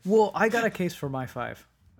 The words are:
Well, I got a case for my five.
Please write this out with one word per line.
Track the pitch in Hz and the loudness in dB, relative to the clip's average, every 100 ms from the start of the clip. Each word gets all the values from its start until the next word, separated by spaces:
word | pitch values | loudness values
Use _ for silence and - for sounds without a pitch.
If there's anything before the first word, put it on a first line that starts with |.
Well, | 185 220 208 | 2 4 4
I | - 220 | 2 2
got | 233 | 2
a | 226 | 0
case | - 175 | -2 -4
for | - 143 | -4 -6
my | 135 127 | -6 -8
five. | 127 117 - _ _ _ | -8 -8 -10 _ _ _